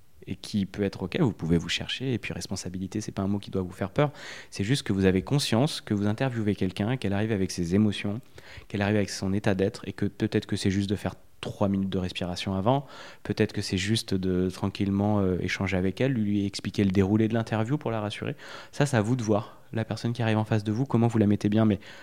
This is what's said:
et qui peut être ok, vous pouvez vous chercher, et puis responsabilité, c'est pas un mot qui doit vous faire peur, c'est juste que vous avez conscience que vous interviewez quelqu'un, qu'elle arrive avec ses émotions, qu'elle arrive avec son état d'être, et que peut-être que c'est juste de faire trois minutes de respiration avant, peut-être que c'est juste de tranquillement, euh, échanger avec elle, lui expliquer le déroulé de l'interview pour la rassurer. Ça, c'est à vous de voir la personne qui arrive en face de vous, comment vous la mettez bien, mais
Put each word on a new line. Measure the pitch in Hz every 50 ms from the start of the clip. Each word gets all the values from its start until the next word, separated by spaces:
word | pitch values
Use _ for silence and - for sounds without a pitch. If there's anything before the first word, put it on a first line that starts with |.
| - - - - -
et | - 98
qui | - - - - 208 190
peut | 190 - - 101
être | 98 - - 95
ok, | 87 - -
vous | 160 113
pouvez | - - - 80 85
vous | 82 87 85
chercher, | - - - - - - 127 135 120
et |
puis | 101 - - -
responsabilité, | 90 - - 98 - - 92 87 92 95 92 - 107
c'est | - -
pas | - -
un | 98
mot | 98 101 101
qui | - -
doit | - 95
vous | 92 87
faire | 92 - 101 92
peur, | - - 147 139 - - - - - - - -
c'est | - - 98
juste | 107 143 139 -
que | - 98
vous | 95 95
avez | 95 92 95
conscience | - - 135 143 - - 113 110 139 151 - -
que | - - 107
vous | 101 101
interviewez | 104 107 - 135 131 120 113 107 104 95
quelqu'un, | - 98 92 - - 101 113 131
qu'elle | 123 - 98 101
arrive | 98 107 110
avec | 113 95 95 90
ses | - - 87 82 92
émotions, | 101 107 104 92 - - 101 101 123 - - - - - - - - -
qu'elle | - - 101
arrive | 101 98 107
avec | 104 98 -
son | - - 104 95 95
état | 104 - 110 98
d'être, | 95 95 110 - - -
et | - -
que | - 101
peut-être | 98 - - 110 107 - 107 -
que | - 104
c'est | 98 - 101
juste | 92 101 98 98
de | 104
faire | 90 - 92 - - - - - -
trois | - - - - 104
minutes | 98 98 95 98 95
de | 95 95
respiration | 92 87 - - 92 87 87 - - 101 95
avant, | 95 95 117 135 143 139 - - - - - - -
peut-être | - - 104 - 107 - -
que | 104
c'est | 98 - 101
juste | 92 92 104 113 113 - - 98
de | 92 92 92 90 90 92 92
tranquillement, | 90 - - 98 - - 101 98 98 98 101 107 107 101
euh, | 98 92 92 85
échanger | 85 90 - - 98 92 95
avec | 90 92 95 92 -
elle, | 123 135 135
lui | 113 107 101 104 101 98
expliquer | 98 - - - 104 - - 101
le | 98
déroulé | 92 101 95 95 107 107 110
de | 107 117
l'interview | 113 113 - 113 107 110 117 147
pour | 151 - 120
la | 113 110
rassurer. | 104 104 - - - 117 147 - - - - - - -
Ça, | - - 147
c'est | 139 -
à | 110
vous | 101 113 131
de | 127
voir | 110 107 104 101 - - - - - -
la | - 110 110
personne | - 113 - - 117 117
qui | - 113
arrive | 110 107 110
en | 107
face | - 117 107 101
de | 110
vous, | 104 117 139
comment | - - 113 117
vous | 117 113 110
la | 101
mettez | 104 104 - - 104
bien, | 104 110 110
mais | 110 98 - - - - -